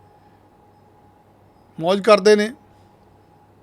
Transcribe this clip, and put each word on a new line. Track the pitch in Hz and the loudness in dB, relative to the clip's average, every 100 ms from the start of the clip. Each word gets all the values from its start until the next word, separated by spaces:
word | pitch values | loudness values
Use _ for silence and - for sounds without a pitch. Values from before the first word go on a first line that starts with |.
| - - - - _ _ - _ _ _ - _ _ _ _ _ _ - | -20 -20 -20 -20 _ _ -20 _ _ _ -20 _ _ _ _ _ _ -10
ਮੌਜ | 165 202 | -6 -4
ਕਰਦੇ | 214 202 208 208 | 0 2 4 2
ਨੇ।" | 214 277 - _ _ _ _ _ _ _ _ _ | 0 -10 -20 _ _ _ _ _ _ _ _ _